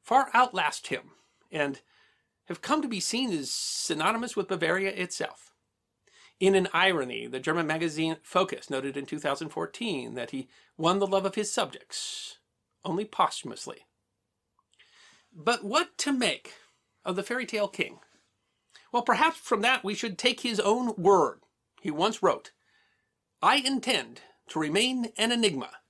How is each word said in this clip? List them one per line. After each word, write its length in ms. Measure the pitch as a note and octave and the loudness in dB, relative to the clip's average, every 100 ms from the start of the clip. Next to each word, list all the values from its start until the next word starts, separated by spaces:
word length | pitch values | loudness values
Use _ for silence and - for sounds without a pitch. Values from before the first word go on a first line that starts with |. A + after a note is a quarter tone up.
far 280 | - B3 C4 A#3 | 4 4 6 4
outlast 520 | B3+ F3+ D3+ - - | 4 2 -2 -4 -6
him, 240 | - - _ _ _ _ | -6 -6 _ _ _ _
and 300 | D#3 C#3+ - _ _ _ _ _ _ _ | -2 -2 -4 _ _ _ _ _ _ _
have 160 | E3+ | -10
come 200 | - D4+ | -2 0
to 60 | C#4+ | 0
be 120 | G3+ | -4
seen 320 | - A#3 B3+ | -2 -2 -2
as 180 | E3 C3 | -2 -4
synonymous 840 | - - - - D#3 E3 A3+ A#3+ - | -6 -6 -6 -4 0 0 0 -4 -4
with 120 | F3+ | -4
Bavaria 440 | F#3 E3 F3+ G3 | -2 0 0 -2
itself. 600 | F#3+ F3+ - F3 - - _ _ _ _ _ _ _ - _ | -4 -8 -6 -8 -8 -20 _ _ _ _ _ _ _ -20 _
In 140 | F#3+ | 4
an 140 | G3 F3+ | 4 4
irony, 520 | E3 F#3+ E3+ B2+ A#2 A#2+ | 4 4 4 -2 -6 -6
the 140 | B2+ | -4
German 260 | C#3+ E3 D#3+ | -2 0 0
magazine 520 | D#3+ E3 D3+ D#3+ D#3+ | -2 -2 -2 -2 -4
Focus 480 | - F3+ F#3+ - - | -2 0 0 -4 -6
noted 280 | C#3 C#3 C#3 | -4 -4 -6
in 100 | C3+ | -8
two 100 | D3+ | -4
thousand 300 | D3 C#3 D#3+ | -2 -2 -4
fourteen 640 | E3 E3+ - A#3 D3 A#2 | -6 -8 -6 -4 -4 -6
that 160 | B2 A#2 | -8 -8
he 180 | C3+ C3 _ _ - | -8 -10 _ _ -2
won 220 | D#3+ G3+ | 2 2
the 80 | G3 | 2
love 180 | F#3+ F#3+ | 2 0
of 100 | G3+ | -4
his 160 | G#3 | -2
subjects 880 | - D#3 - - - - - - - _ _ _ _ | -2 -4 -6 -12 -10 -10 -10 -12 -16 _ _ _ _
only 200 | - E3+ | -4 -4
posthumously. 840 | G#3+ - E3+ - B2+ A#2 - - _ _ _ _ _ _ _ _ _ _ _ _ - _ _ E3+ | -4 0 0 0 -10 -12 -12 -14 _ _ _ _ _ _ _ _ _ _ _ _ -20 _ _ -4
But 280 | D3+ A#3 | 0 0
what 340 | G3 C#4 F4 - | 0 0 0 -4
to 160 | C#4+ | -2
make 400 | C4+ G#3+ C3+ - - _ _ _ _ | 2 0 0 -10 -20 _ _ _ _
of 120 | - F#3 | -6 -4
the 80 | |
fairy 240 | - A#3+ A#3+ | -4 -6 -4
tale 200 | G#3 G3+ | -2 -2
king? 300 | - - - _ _ _ _ _ _ _ - _ | -2 -6 -6 _ _ _ _ _ _ _ -20 _
Well, 100 | A#3+ | -2
perhaps 360 | A#3 G#3+ D#4+ D#4+ | 2 4 4 2
from 240 | - A3 | -2 0
that 220 | A3+ C4 | 2 0
we 120 | F#3+ G#3 | -2 -4
should 240 | A#3 F3+ | -6 0
take 220 | B3 A3+ | 0 0
his 180 | A#3+ G#3 | -2 0
own 340 | G3+ A#3 B3 G3+ | 2 2 0 2
word. 420 | F3 F#3+ C3+ - _ _ _ _ | 6 8 6 0 _ _ _ _
He 80 | F3 | -6
once 320 | D3+ G3 A3+ | 0 0 4
wrote, 300 | F3+ B2+ - _ _ _ _ _ _ _ _ _ | 2 2 -4 _ _ _ _ _ _ _ _ _
"I 140 | F3+ C4+ | 4 4
intend 640 | C4 C4 A3+ G3+ A#2 A#2+ - _ - | 2 -2 0 -2 -2 -14 -20 _ -8
to 100 | D#3 | -4
remain 540 | D3+ F3+ B3+ B3+ A3+ - | 0 2 2 0 -4 -2
an 140 | A3+ | 0
enigma 400 | A#3+ G#3+ C#3 - - | 2 2 0 -8 -14